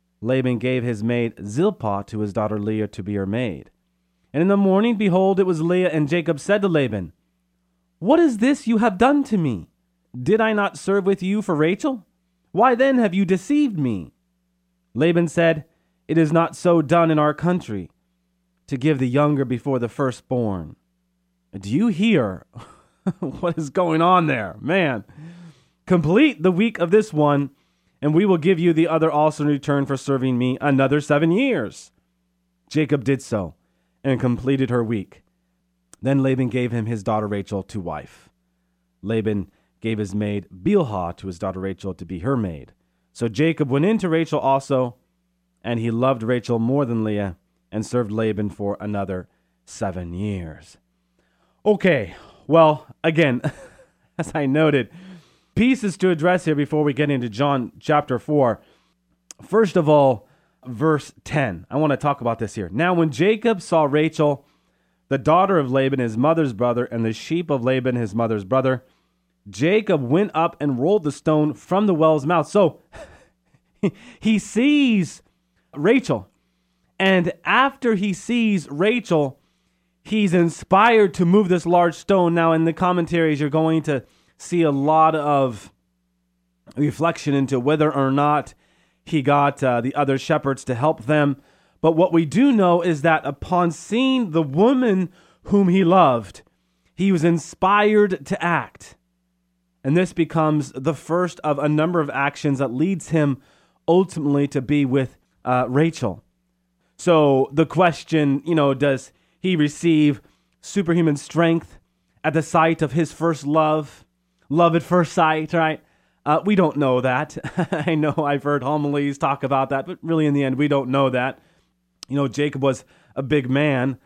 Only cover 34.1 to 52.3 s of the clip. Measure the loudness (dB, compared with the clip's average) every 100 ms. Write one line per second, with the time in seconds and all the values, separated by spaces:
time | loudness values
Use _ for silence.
34.1 | -2 0 -2 -2 -2 0 -2 -2 -4 -8
35.1 | -16 _ _ _ _ _ _ _ -8 -2
36.1 | 0 0 0 -2 -2 -2 -4 -4 -4 -2
37.1 | -2 -2 -6 -6 -8 -8 -10 -8 -10 -14
38.1 | -20 _ _ _ _ _ _ _ _ -4
39.1 | -2 -2 -4 -6 _ _ _ -6 -4 -4
40.1 | -4 -4 -6 -8 -6 0 0 0 -4 -6
41.1 | -8 -12 -8 -8 -6 -8 -8 -10 -10 -12
42.1 | -8 -4 -2 -4 -6 -16 _ _ _ _
43.1 | -8 -6 0 0 0 -2 0 0 0 0
44.1 | -2 -2 -2 0 0 0 -2 -2 -8 _
45.1 | _ _ _ _ _ -6 -4 -2 0 0
46.1 | 0 -2 -4 -2 -2 0 0 -2 -2 -2
47.1 | -4 -6 -8 _ _ _ -8 -4 -4 -2
48.1 | -2 -2 -4 -6 -6 -8 -6 -8 -6 -6
49.1 | -8 -12 _ _ _ -20 -10 -8 -8 -10
50.1 | -8 -6 -6 -10 -16 -20 _ _ _ _
51.1 | _ _ _ _ _ 0 2 2 0 -2
52.1 | -12 -20